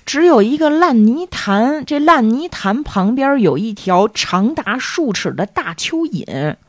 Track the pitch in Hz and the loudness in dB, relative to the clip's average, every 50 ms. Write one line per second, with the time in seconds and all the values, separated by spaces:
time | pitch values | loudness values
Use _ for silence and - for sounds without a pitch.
0 | _ - - 285 330 359 311 233 202 220 277 302 320 302 294 311 349 349 269 226 | _ -6 -2 2 4 6 6 6 4 4 2 0 0 0 2 2 2 4 4 4
1 | 214 220 240 311 359 359 - - - - 196 202 226 262 302 311 262 - 302 285 | 4 4 4 0 -4 -8 -10 -10 -4 0 0 2 2 0 0 -4 -4 -4 -2 0
2 | 294 320 339 294 233 220 226 262 330 349 - - - 196 208 269 302 - - 202 | 2 4 4 4 4 2 0 -2 -4 -8 -10 -6 -4 -4 -2 -2 -4 -4 -2 0
3 | 185 202 240 262 269 277 285 277 214 170 131 147 202 226 208 - - 190 185 180 | 0 0 0 0 0 0 2 2 2 2 2 0 -4 -6 -8 -8 -2 0 2 2
4 | 202 214 - - - - - 185 196 240 320 311 - 190 214 254 247 - - - | 2 0 0 -4 -6 -2 0 0 0 0 0 -2 -4 -4 -6 -6 -6 -6 -4 -2
5 | 330 254 190 - - 185 - - 175 208 - - 320 160 165 - - - - 320 | -2 -2 -2 -2 -4 -6 -4 -4 -6 -4 -4 -6 -6 -6 -8 -8 -8 -6 -4 -4
6 | 330 311 330 156 - - 95 131 143 151 - - _ | -4 -4 -4 -8 -8 -8 -8 -6 -4 -4 -6 -8 _